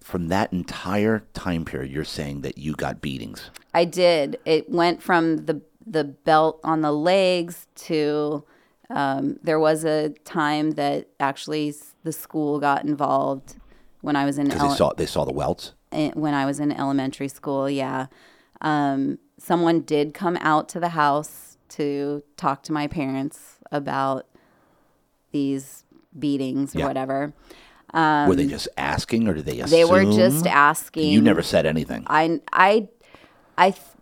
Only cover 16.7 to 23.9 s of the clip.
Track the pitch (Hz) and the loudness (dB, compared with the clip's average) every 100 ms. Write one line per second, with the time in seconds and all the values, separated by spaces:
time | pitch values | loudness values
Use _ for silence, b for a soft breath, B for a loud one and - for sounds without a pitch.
16.7 | - 139 139 131 - 139 - - 139 135 | -2 -2 -2 -4 -6 -10 -10 -6 -4 -2
17.7 | 139 131 131 131 b b b b b 156 | -4 -4 -6 -8 b b b b b -2
18.7 | 151 143 135 139 - _ _ - 175 170 | 0 0 0 -2 -4 _ _ -2 2 2
19.7 | 170 - 151 147 - 190 175 156 156 - | 2 2 0 0 -2 -4 -2 2 0 0
20.7 | 175 170 165 147 143 151 - - _ _ | -4 -4 2 2 2 -2 -12 -20 _ _
21.7 | - 147 143 143 147 - - 160 139 - | -6 -4 -4 -4 -6 -10 -6 -4 -4 -4
22.7 | 151 147 165 135 135 139 - - _ - | -4 -4 -4 -4 -4 -6 -10 -20 _ -8
23.7 | 147 143 | -6 -4